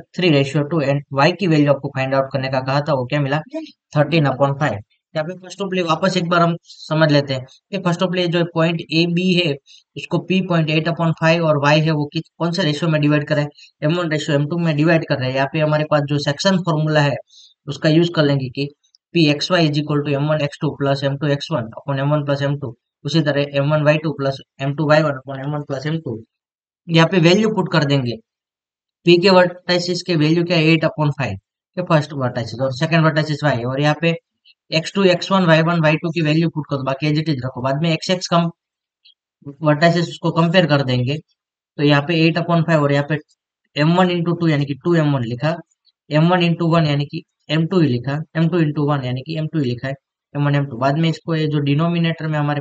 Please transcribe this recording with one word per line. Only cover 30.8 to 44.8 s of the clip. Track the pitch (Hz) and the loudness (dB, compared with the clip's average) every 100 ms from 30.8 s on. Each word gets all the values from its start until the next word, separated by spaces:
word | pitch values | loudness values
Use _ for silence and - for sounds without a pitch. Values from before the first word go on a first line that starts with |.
upon | 156 - 147 | 2 0 -2
five, | 143 120 98 _ _ _ 185 | -2 -4 -6 _ _ _ -8
ये | |
first | 175 156 139 | 0 0 0
वर्टिसेस | 143 123 120 113 110 | -4 -4 -4 -6 -4
और | 135 | -4
second | 127 160 165 | -2 0 2
vertices | 156 151 151 147 | 2 2 -2 -2
Y, | 147 123 | -2 -2
और | 123 135 | -2 0
यहाँ | 147 151 | 0 0
पे | 165 165 _ _ _ _ - | 0 -2 _ _ _ _ -6
एक्स | 156 165 | -6 -4
टू, | 196 185 | 2 2
एक्स | 170 - | 2 0
वन, | 190 175 | 2 4
वाई | 160 | 4
वन, | 165 170 | 4 2
वाई | 156 156 | 2 0
टू | 170 | -2
की | 160 | -2
value | 151 156 165 | 0 2 0
put | 156 139 | -2 -6
कर | 139 | -4
दो, | |
बाकी | 131 135 151 | -4 -2 0
as | 147 | 0
it | 160 | 0
is | 135 | -2
रखो। | 131 127 | -4 -4
बाद | 131 143 | -4 0
में | 165 | 0
X | 160 - | -2 -2
X | 185 - | -4 0
कम | 170 170 - _ _ _ _ _ _ _ _ 143 139 | 0 0 -4 _ _ _ _ _ _ _ _ -18 -4
vertices | 151 147 170 175 165 | 0 2 2 2 -2
उसको | - 165 | -4 -4
compare | 165 165 185 151 | 0 2 2 2
कर | 143 | 2
देंगे, | 127 127 123 151 | 0 -2 -2 -4
तो | - _ _ _ _ - | -8 _ _ _ _ 0
यहाँ | 147 143 | 2 4
पे | 143 165 | 2 2
eight | 165 170 | 2 2
upon | 170 170 165 | 0 0 2
five | 160 | 2
और | 143 | 2
यहाँ | 143 143 | 2 0
पे | 151 - _ _ _ _ 143 | -4 -6 _ _ _ _ 0
M | 151 175 | 2 4
one | 185 | 4
into | 175 170 170 | 2 -2 0
two | 165 | 0
यानी | 143 | 0
कि | 143 135 | -2 -4